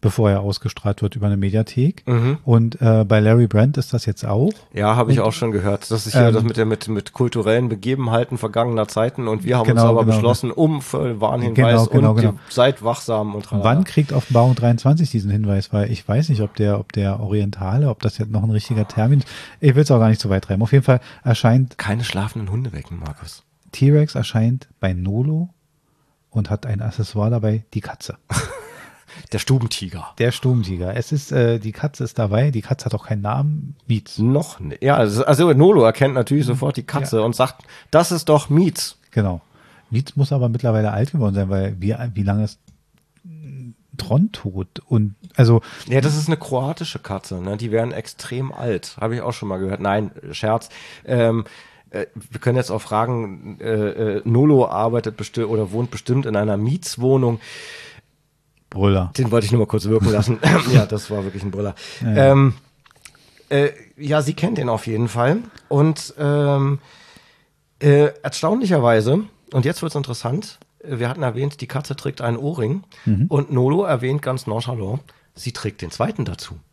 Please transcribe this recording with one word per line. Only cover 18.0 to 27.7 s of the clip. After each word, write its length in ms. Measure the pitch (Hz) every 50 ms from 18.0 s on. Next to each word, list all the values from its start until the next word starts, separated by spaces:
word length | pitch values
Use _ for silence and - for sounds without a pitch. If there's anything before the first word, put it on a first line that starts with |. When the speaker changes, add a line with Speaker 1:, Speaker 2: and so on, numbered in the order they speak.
| -
Speaker 1:
das 160 | 110 - -
jetzt 140 | 110 107 107
noch 100 | 107 98
ein 80 | 110
richtiger 380 | 110 107 104 - - 110 107 -
Termin 320 | - - 107 117 143 143
ist. 80 | 135 - - - - - - _
Ich 160 | - 147 127
will's 160 | 139 151 143 143
auch 80 | 120
gar 80 | 110 110
nicht 120 | 110 107
zu 100 | - 104
weit 120 | 95 95 -
treiben. 200 | - 98 95 113
Auf 100 | 110 -
jeden 120 | 139 127
Fall 160 | - 127 123 - - - - _
erscheint 560 | 127 117 - - 120 113 131 131 120 - -
Speaker 2:
Keine 240 | - 104 104 117 120
schlafenden 480 | - - 92 98 107 - 113 107 95
Hunde 220 | 98 113 131 123 95
wecken, 260 | 76 - - 85 87
Markus. 460 | 82 - 147 - - 80 - - _ _ _ _ _ _
Speaker 1:
T-Rex 460 | - - 135 139 147 151 151 151 -
erscheint 500 | 131 120 - - 113 110 117 123 127 - _ _ _
bei 140 | - 95 90
Nolo 560 | 90 90 95 98 113 127 147 156 156 170 180 _ _ _ _ _ _ _ _ _ _ _ _ _ _ _ _
und 220 | _ 117 104 -
hat 160 | 107 104 -
ein 160 | 131 107 101 113
Accessoire 480 | 110 - - 107 - - 107 104 107
dabei, 320 | 120 117 104 110 107 110 110 _